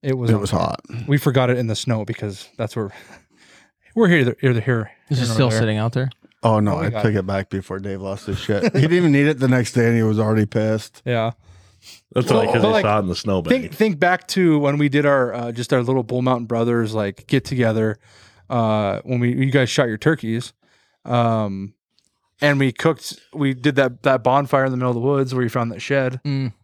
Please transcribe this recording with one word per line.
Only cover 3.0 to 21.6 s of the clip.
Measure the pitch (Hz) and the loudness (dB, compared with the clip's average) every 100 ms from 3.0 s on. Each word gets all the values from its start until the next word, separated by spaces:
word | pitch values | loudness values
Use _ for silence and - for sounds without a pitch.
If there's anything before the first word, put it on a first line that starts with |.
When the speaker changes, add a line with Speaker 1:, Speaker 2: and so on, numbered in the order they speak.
| - - _ _ | -20 -20 _ _
Speaker 1:
<laughs> | _ - _ _ _ | _ -20 _ _ _
we're | - 214 | 2 4
here, | 170 123 - | 6 4 2
either | 135 120 | 2 2
here. | 107 117 104 _ _ | 0 -2 -2 _ _
Speaker 3:
Is | 127 | -2
it | |
Speaker 1:
here | 120 | 0
Speaker 3:
still | 113 127 | 2 2
Speaker 1:
nor | |
there. | 110 | 2
Speaker 3:
sitting | 113 107 | 0 0
out | 113 | -2
there? | 123 131 - _ _ | -2 -4 -6 _ _
Speaker 2:
Oh, | 117 110 | 2 4
no, | 104 98 | 2 0
Speaker 1:
Oh, | |
we | 87 | -2
Speaker 2:
I | |
Speaker 1:
got | 113 | 0
Speaker 2:
took | 110 | 0
Speaker 1:
it. | 104 | 0
Speaker 2:
it | 92 | -2
back | 98 98 | -4 -4
before | 98 98 95 | -8 -6 -10
Dave | 98 98 | -8 -8
lost | 95 101 - | -8 -10 -8
his | 95 | -8
shit. | - 101 233 | -2 0 2
He | 135 | 2
didn't | 151 | 2
even | 175 165 | 4 4
need | 139 143 | 4 2
it | 143 | 2
the | 131 | 2
next | 127 117 | 2 2
day, | 127 117 | 2 2
and | 117 | 4
he | |
was | 110 107 | 2 2
already | 110 110 | 2 2
pissed. | 104 113 110 110 - - - | 0 0 0 -2 -6 -12 -4
Speaker 1:
Yeah. | 120 113 - _ - _ _ - - _ | -2 -2 -6 _ -20 _ _ -20 -20 _
Speaker 4:
That's | - 127 | -4 2
Speaker 1:
Well, | 220 | 2
Speaker 4:
only | 220 | 2
'cause | 233 | 2
Speaker 1:
but, | 214 | 2
Speaker 4:
he | |
Speaker 1:
like, | 220 | 2
Speaker 4:
saw | 160 104 | 2 0
it | |
in | 95 | 0
the | 87 | -4
snowbank. | 107 95 82 262 | -2 -2 0 -2
Speaker 1:
think, | 233 | -2
think | - 220 156 | -2 -2 2
back | 175 180 - | 0 0 -2
to | - 175 151 | 0 2 4
when | 143 143 | 2 2
we | 147 | 2
did | 143 143 | 2 2
our, | 139 123 | 2 0
uh, | 113 120 | -2 -6
just | 117 120 | -6 -2
our | 131 | 0
little | 120 131 | 0 -2
Bull | 113 123 | -2 -2
Mountain | 127 127 117 | 0 -2 -2
Brothers, | 117 117 120 113 | -2 0 0 0
like, | 110 101 98 - | -2 -4 -6 -2
get | 139 - | -2 -2
together, | 131 117 110 110 104 _ - - _ _ | 0 0 2 -2 -4 _ -20 -20 _ _
uh, | 127 110 107 101 101 | -2 0 0 -2 -4
when | - 123 | -4 -2
we, | 120 | -2
you | 127 135 | 0 0
guys | 135 127 | 2 0
shot | - 127 | 0 0
your | 107 | 0
turkeys, | 156 160 110 113 120 _ _ _ _ _ - | 0 0 -2 -6 -6 _ _ _ _ _ -4
um, | 120 117 113 107 98 | 0 0 0 -2 -6